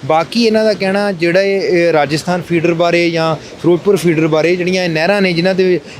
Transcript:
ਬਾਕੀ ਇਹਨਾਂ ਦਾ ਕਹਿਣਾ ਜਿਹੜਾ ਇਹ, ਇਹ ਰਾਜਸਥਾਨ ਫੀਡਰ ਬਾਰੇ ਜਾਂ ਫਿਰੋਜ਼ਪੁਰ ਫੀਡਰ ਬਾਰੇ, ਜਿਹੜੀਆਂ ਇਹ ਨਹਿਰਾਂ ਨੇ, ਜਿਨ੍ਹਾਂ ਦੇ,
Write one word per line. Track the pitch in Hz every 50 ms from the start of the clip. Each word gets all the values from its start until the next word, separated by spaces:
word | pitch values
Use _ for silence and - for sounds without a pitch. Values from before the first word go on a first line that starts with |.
| -
ਬਾਕੀ | 135 156 160 165 - - 226 240
ਇਹਨਾਂ | 220 220 220 220
ਦਾ | 220 208
ਕਹਿਣਾ | 175 190 190 190 202 208 202
ਜਿਹੜਾ | 196 160 165 170 170 185
ਇਹ, | 196 196 196 196
ਇਹ | 170 - 180 175 170 170
ਰਾਜਸਥਾਨ | 160 156 147 139 151 151 - - 180 180
ਫੀਡਰ | 160 - 170 170 156 175 170
ਬਾਰੇ | 165 170 170 170 170 170 170
ਜਾਂ | 165 165 160 160 160
ਫਿਰੋਜ਼ਪੁਰ | 156 - - - - - 170 175 170 165 196 202
ਫੀਡਰ | 165 143 175 165 151 160
ਬਾਰੇ, | 165 156 156 151 165 180
ਜਿਹੜੀਆਂ | 180 175 180 185 185 180
ਇਹ | 175
ਨਹਿਰਾਂ | 160 156 160 175 202 208
ਨੇ, | 196 185
ਜਿਨ੍ਹਾਂ | 175 165 170 190 190
ਦੇ, | 180 190 185 180 160 - - - -